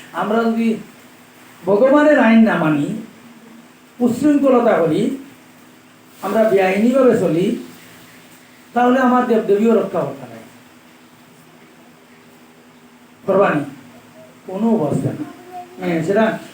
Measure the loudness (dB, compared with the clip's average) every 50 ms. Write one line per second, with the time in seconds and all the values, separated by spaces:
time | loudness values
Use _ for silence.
0 | -20 -14 -10 -8 -4 -2 -2 0 0 0 -2 0 -2 -2 -2 -4 -8 -18 -20 -20
1 | -20 -20 -20 -20 -20 -20 -20 -20 -20 -20 -18 -8 -2 0 2 2 4 4 4 4
2 | 4 4 4 4 4 4 6 6 6 4 2 0 0 0 0 0 -2 -4 -6 -10
3 | -12 -16 -20 -20 -20 -20 -20 -20 -20 -20 -20 -20 -20 -20 -20 -20 -20 -16 -6 -2
4 | -2 -2 0 0 0 2 2 2 2 2 2 4 2 2 2 2 0 0 0 -2
5 | -2 -4 -6 -8 -14 -18 -20 -20 -20 -20 -20 -20 -20 -20 -20 -20 _ _ -20 -20
6 | -20 -20 -18 -12 -8 -4 0 0 0 2 2 2 0 0 0 0 0 0 2 4
7 | 4 4 2 2 0 0 0 0 -2 -2 -4 -6 -10 -18 -20 -20 -20 -20 -20 -20
8 | -20 -20 -20 -20 -20 -20 -20 -20 -20 -20 -20 -20 -16 -6 -2 0 2 2 2 2
9 | 2 2 2 2 0 0 0 0 0 0 0 2 2 2 2 0 0 -2 -6 -6
10 | -6 -6 -10 -14 -18 -20 -20 -20 -20 -20 -20 -20 -20 -20 -20 -20 _ -20 -20 -20
11 | -20 -20 _ _ -20 _ -20 -20 -20 -20 -20 -20 -20 -20 -20 -20 -20 -20 -20 _
12 | _ _ -20 -20 -20 -20 -20 -20 -20 _ _ -20 -20 -20 _ -20 -20 -20 -20 -20
13 | -20 -20 -20 -14 -6 -2 0 0 2 0 0 -4 -6 -8 -14 -20 -20 -20 -20 -20
14 | -20 -20 -20 -20 -20 -20 -20 -20 -16 -12 -8 -4 -2 0 0 0 -2 -2 -4 -4
15 | -4 -6 -8 -8 -12 -14 -14 -20 -20 -18 -18 -18 -18 -18 -16 -10 -6 -4 -4 -4
16 | -2 -2 0 0 0 -2 -4 -8 -14 -18